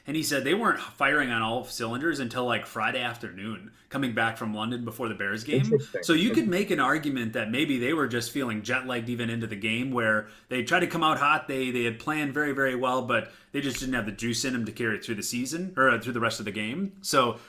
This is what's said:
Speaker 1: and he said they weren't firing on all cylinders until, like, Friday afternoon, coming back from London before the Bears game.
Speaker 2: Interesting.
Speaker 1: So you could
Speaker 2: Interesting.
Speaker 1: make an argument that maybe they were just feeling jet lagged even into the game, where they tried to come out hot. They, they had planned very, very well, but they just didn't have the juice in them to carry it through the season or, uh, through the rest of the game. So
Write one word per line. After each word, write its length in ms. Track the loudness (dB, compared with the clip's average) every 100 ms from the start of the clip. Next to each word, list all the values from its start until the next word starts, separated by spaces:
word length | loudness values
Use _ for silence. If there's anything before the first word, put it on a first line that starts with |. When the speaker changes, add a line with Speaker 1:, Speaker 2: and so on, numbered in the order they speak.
| -6
Speaker 1:
and 80 | -4
he 80 |
said 220 | 0 0 2
they 80 |
weren't 260 | 2 2 0
firing 500 | -4 0 2 4 2
on 100 | 0
all 240 | 0 -2 -4
cylinders 540 | -6 -4 -2 -2 -2
until, 240 | -4 -2 0
like, 200 | 0 -2
Friday 360 | -2 -2 0
afternoon, 720 | -4 -6 -10 -10 -10 -10 -12 -20 -8
coming 240 | -2 -2
back 240 | 2 0 0
from 160 | -4
London 320 | -2 -2 -2 -4
before 240 | -4 -4
the 60 | -2
Bears 280 | -2 -2
game. 180 | 0 2 4
Speaker 2:
Interesting. 380 | 2 0 -6
Speaker 1:
So 100 | 2
you 160 | 4 6
could 140 | 4
Speaker 2:
Interesting. 60 | 2
Speaker 1:
make 200 | 2 2
an 80 | 2
argument 540 | 4 2 0 -2 -2
that 180 | -2 -2
maybe 260 | 0 2 2
they 160 | 2
were 140 | 2 2
just 240 | 0 -2
feeling 300 | -2 -2 -2
jet 240 | -2 -4 -2
lagged 220 | -4 -4
even 200 | -2 -2
into 180 | -2 -4
the 80 | -4
game, 340 | -2 0 0
where 360 | 2 4 2 0 -14 -6
they 160 | -4
tried 160 | 2 2
to 80 | 2
come 160 | 2
out 140 | 2 4
hot. 320 | 4 4 2
They, 220 | -2 0
they 120 | 0
had 160 | 0 -2
planned 340 | -4 -2 -2
very, 200 | 0 0
very 220 | 2 2 2
well, 260 | 2 2
but 300 | 2 0 0 -14 -8
they 80 | -4
just 200 | -2 -4
didn't 140 | -2 -2
have 100 | -2
the 60 |
juice 320 | -4 -2 0 -2
in 80 |
them 100 | -2 -4
to 60 |
carry 240 | -2 -2 -2
it 80 |
through 120 | -4 -6
the 80 |
season 500 | -4 -4 -4 -4 -4 2
or, 140 | 4
uh, 100 | 4
through 140 | 0
the 60 | 0
rest 180 | 0 0
of 60 | -6
the 60 |
game. 420 | -4 -4 -4 -6 -6
So 360 | 0 4 4 2